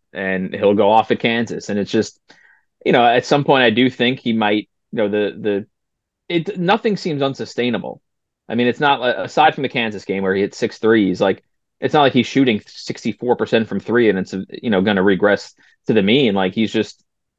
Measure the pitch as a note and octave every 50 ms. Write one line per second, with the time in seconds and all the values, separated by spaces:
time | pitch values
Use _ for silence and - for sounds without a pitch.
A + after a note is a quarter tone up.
0 | _ _ - - G2 F#2+ F#2+ F#2+ F#2 F2+ - G2 G#2 G2+ G#2 G2+ G#2 G2 G#2+ A2
1 | G2+ - A#2 - - B2 A#2 A#2 A#2 G2+ - D2+ - - G2+ G#2 G2 - - A2+
2 | G#2 - - _ _ _ - _ _ _ _ _ _ _ _ _ - - - C3
3 | A#2 A#2+ A#2 B2+ - - D3+ C#3+ C#3 - C#3+ C3+ B2+ A#2+ A2 A#2 B2+ B2+ A#2+ -
4 | B2 A#2+ C3 C3 - B2 A2+ A2 A2 G#2 G#2+ G#2+ G2+ - _ _ _ _ - A#2
5 | G#2+ G2+ G2+ G#2 G#2 F#2+ - G2 A2 G#2+ G2+ G2 G#2+ - _ _ _ _ _ _
6 | _ _ _ _ _ - F3 E3+ E3 G3 G#3 F#3 F3 F3 G3+ A#3 - A#3 G3+ -
7 | - F#3 D3+ C#3 C#3 C3+ C3+ - A#2 - - - A#2+ B2 A#2 G2+ - - - -
8 | _ _ _ _ _ _ _ _ _ - - A#2 B2 B2 A#2 - D3+ C#3+ C#3+ A#2+
9 | A#2+ B2 A#2 - A#2 A#2+ - - D3+ D#3 D3+ - C#3 B2 - C3 A#2 A2 G#2 F#2+
10 | - - G2 G2 G2 F#2 F#2+ G2 G2+ G2 - - - G#2+ - - - A2 A2+ A2+
11 | G2+ F#2+ F2+ F2 G2+ G2 F#2+ - _ _ _ _ _ _ _ _ - C3 - D3+
12 | C#3+ C3 - C3 A#2 - - C3+ C3+ B2 A2 G#2 - - - - - - - -
13 | - A#2+ G#2 - - B2 A#2+ - A2 - - A#2 A2+ - - G2 - - A2 A#2+
14 | A#2+ A2 G2 F#2+ F#2 - - F#2+ F#2+ - - - - B2 G#2+ F#2 F#2+ G#2+ G#2 G2
15 | F#2 G#2 G2 F2+ G#2 G#2 G2+ G2 - - - _ _ _ _ _ _ - A#2 A2
16 | F#2+ G2 A2+ C#3+ C#3+ A2+ G2 G2 F#2+ F#2 F#2 A2+ A2 G2 - A2 G#2 - - _
17 | _ _ _ _ _ _ _